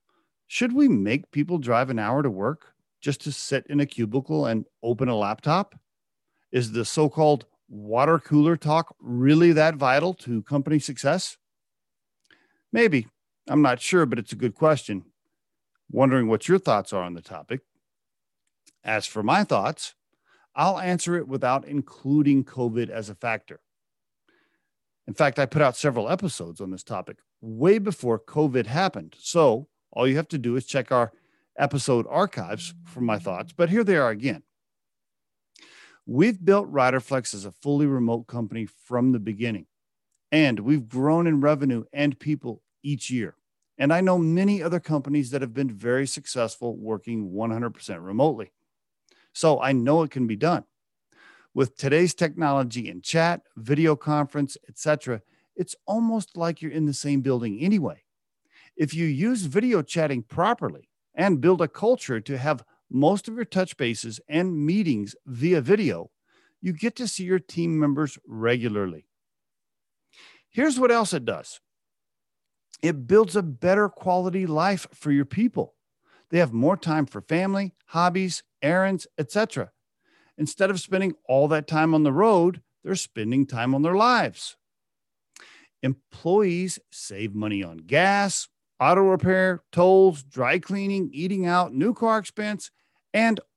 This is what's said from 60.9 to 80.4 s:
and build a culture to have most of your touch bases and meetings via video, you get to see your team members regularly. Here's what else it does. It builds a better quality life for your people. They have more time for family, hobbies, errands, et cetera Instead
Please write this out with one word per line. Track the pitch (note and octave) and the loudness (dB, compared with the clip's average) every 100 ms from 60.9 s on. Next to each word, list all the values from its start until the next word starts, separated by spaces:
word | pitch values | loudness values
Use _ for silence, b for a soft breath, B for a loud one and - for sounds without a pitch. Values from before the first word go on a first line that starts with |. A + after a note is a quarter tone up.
| _ _ - | _ _ -2
and | G3 D3+ | 0 2
build | D#3 F#3 | 4 2
a | D#3+ | 0
culture | - A3 B3+ - A2+ | -2 0 0 -2 -6
to | G#2 C3+ | -6 -4
have | C#3+ C3 - _ - | -2 -4 -6 _ -6
most | C3 D3 G3+ - | 2 4 2 -2
of | A3+ | -10
your | A3 | -4
touch | F#3 F#3 - | -2 -2 -2
bases | A#2+ A2+ A#2 A2 - | -4 -4 -10 -14 -6
and | D3+ F#3 D#3+ D3 | -2 -2 -2 0
meetings | G3+ E3+ A2 G#2 - - | 0 0 -2 -4 -12 -14
via | A#2+ E3 E3+ | -4 0 2
video, | B2+ G#3 D3+ E2+ E2+ _ _ _ _ _ | 2 2 2 -4 -10 _ _ _ _ _
you | F3+ | -6
get | D#3 A3+ - | -4 -4 -4
to | A#3 | -8
see | - | -6
your | F#3 F#3 | -2 -2
team | - F3 E3+ D#3 | -2 -4 0 2
members | D3 C#3 D3 - - | 2 0 -2 -6 -14
regularly. | A2+ A2+ B2 A#2 G#2 F#2+ D#2+ - _ _ _ _ _ _ _ _ _ _ b b b b | -4 -2 0 -2 -2 -4 -8 -18 _ _ _ _ _ _ _ _ _ _ b b b b
Here's | A3+ D4+ B3+ | -2 0 2
what | B3+ | 4
else | A#3 G#3 | 4 2
it | E3 | -2
does. | A#2 E2 - - _ _ _ _ _ _ _ _ _ _ _ - | -4 -6 -8 -20 _ _ _ _ _ _ _ _ _ _ _ -4
It | D#3 D3 A#2+ | -2 -2 4
builds | G#3 G3+ G3 | 4 4 0
a | |
better | E3+ B2+ F3+ G3+ G#3 | -4 -2 2 2 2
quality | - F#3 F3+ F#3 F#3 F3+ | -2 -2 0 0 -2 -2
life | D3+ F#3 F#3+ - | 0 0 -2 -6
for | - D3+ | -8 0
your | C#3+ | 0
people. | C#3 - A#3+ E3+ - _ _ _ b b b | 0 0 -2 -2 -8 _ _ _ b b b
They | E3+ | 0
have | D3+ | 2
more | A2+ C#3+ F#3+ | 2 0 0
time | E3 D#3 C#3 | -2 -2 -2
for | G#2 | -6
family, | - D#3+ G3 G3 G3 - _ | -4 -2 -2 -2 -6 -10 _
hobbies, | E3 F3 F3+ F#3 - - _ | 0 2 0 -2 -6 -12 _
errands, | - F3+ F#3+ F#3+ - - | 0 2 2 -2 -6 -8
et | C#3+ | -4
cetera | G3+ A3 - F2 _ _ _ _ _ _ | -2 -2 -4 -10 _ _ _ _ _ _
Instead | - | -6